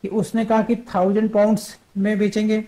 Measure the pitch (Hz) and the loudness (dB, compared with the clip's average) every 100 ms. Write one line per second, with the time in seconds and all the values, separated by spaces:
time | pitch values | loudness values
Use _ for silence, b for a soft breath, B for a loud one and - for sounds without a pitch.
0 | 196 220 185 226 220 220 220 233 - 190 | -4 -4 -2 -2 0 0 2 -2 -2 0
1 | 190 202 220 214 208 233 - - _ 196 | 2 2 2 2 2 2 -4 -18 _ -4
2 | 196 214 208 214 214 214 | -2 0 0 0 0 -2